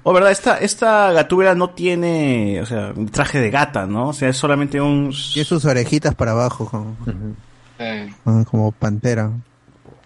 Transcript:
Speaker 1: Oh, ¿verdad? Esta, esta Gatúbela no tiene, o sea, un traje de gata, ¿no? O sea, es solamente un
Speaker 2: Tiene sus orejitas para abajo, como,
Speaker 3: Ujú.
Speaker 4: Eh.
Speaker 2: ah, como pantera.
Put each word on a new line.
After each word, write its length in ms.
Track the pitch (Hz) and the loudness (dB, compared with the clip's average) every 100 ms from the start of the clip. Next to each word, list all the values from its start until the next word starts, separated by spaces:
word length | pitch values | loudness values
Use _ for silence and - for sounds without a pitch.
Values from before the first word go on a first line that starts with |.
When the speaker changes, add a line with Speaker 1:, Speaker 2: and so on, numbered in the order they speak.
| - | 2
Speaker 1:
Oh, 60 | |
¿verdad? 200 | 180 196 | 4 4
Esta, 260 | 196 247 196 | 4 0 0
esta 560 | 208 - 226 214 196 | -2 0 2 4 4
Gatúbela 420 | 165 156 180 190 180 | 4 4 4 4 4
no 140 | 180 | 0
tiene, 880 | 180 180 175 170 165 143 120 104 95 | -2 -2 0 0 0 0 0 0 -4
o 40 | 113 | -4
sea, 260 | 113 101 | -6 -6
un 140 | - 110 | -6 -4
traje 320 | - 139 143 | -2 -2 0
de 100 | 110 | 0
gata, 360 | 135 143 127 95 | 0 0 -2 -4
¿no? 240 | 107 135 | -2 -4
O 40 | |
sea, 140 | 147 131 | -2 -2
es 80 | 131 | 0
solamente 460 | 147 143 143 139 | 0 0 0 0
un 320 | 143 143 143 139 - | 0 0 0 -4 -6
Speaker 2:
Tiene 140 | 147 151 | -4 -2
sus 180 | 170 | 0
orejitas 500 | 147 123 120 151 151 | 2 0 0 0 0
para 180 | 127 117 | 0 0
abajo, 340 | 113 123 - 113 | 0 0 -2 -6
como, 320 | 107 107 110 | -8 -8 -10
Speaker 3:
Ujú. 80 | 117 95 107 110 - - _ - | -8 -8 -10 -12 -18 -20 _ -12
Speaker 4:
Eh. 320 | 117 107 101 101 113 | -10 -8 -12 -6 2
Speaker 2:
ah, 180 | 113 113 | 2 2
como 240 | 110 110 | 0 0
pantera. 580 | - 113 104 123 113 107 117 - _ _ _ - - | 0 -4 -2 -2 -2 -2 -6 -12 _ _ _ -20 -20